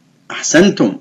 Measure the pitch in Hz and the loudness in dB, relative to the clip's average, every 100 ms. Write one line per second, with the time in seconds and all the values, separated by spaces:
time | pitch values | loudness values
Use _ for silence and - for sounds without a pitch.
0 | _ _ - - - 151 196 - 117 - | _ _ -20 -12 -2 2 2 2 -2 -4